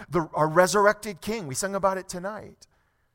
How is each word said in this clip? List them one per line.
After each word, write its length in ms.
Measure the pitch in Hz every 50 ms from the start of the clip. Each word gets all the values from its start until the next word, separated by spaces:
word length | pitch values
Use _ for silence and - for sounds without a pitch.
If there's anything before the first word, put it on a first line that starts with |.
| - -
the, 180 | 135 175 160 156 -
our 140 | - 151 156
resurrected 720 | 156 170 180 180 160 208 202 202 208 208 - 220 202 -
King. 260 | - 202 220 233 190
We 80 | 143 131
sing 220 | - - 190 196
about 200 | 196 180 196 190
it 120 | 190 180 -
tonight. 580 | - 180 175 196 214 208 - - - _ - _ _ _ _ _ _ _ _ _ _